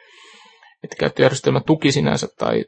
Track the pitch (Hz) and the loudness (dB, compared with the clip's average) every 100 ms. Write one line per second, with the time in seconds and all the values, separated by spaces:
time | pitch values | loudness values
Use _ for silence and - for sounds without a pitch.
0 | _ - - - - _ - _ - - | _ -20 -20 -20 -20 _ -20 _ -18 -4
1 | 73 - 135 135 139 135 - 156 143 131 | -4 2 0 2 0 0 0 2 2 2
2 | - - - - - 57 | 0 0 -4 -4 -2 -2